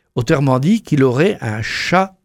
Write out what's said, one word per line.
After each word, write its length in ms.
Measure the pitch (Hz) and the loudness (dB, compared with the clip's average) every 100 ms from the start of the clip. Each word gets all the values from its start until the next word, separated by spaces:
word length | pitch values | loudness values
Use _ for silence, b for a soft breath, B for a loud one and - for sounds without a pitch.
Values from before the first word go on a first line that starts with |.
| _ - | _ -6
Autrement 420 | 113 151 143 127 | 0 0 2 2
dit, 240 | 147 226 | 2 0
qu'il 220 | - 143 | 0 2
aurait 340 | 135 123 185 202 | 2 2 0 0
un 220 | 113 107 | -6 -6
chat 540 | - - - 175 190 - | -6 -8 -2 -2 -2 -8